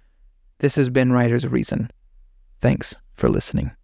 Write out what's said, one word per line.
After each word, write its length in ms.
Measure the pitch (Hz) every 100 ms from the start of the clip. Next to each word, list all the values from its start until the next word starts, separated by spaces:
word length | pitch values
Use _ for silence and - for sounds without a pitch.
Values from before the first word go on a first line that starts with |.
| _ _ - _ _ _
This 180 | 143 147
has 120 | 127
been 240 | 131 127
Writer's 340 | 123 120 120 131
Reason. 440 | 123 - - 110 - _ - - _ _ -
Thanks 340 | 127 131 - - -
for 140 | - 58
listening. 440 | - - - 65 -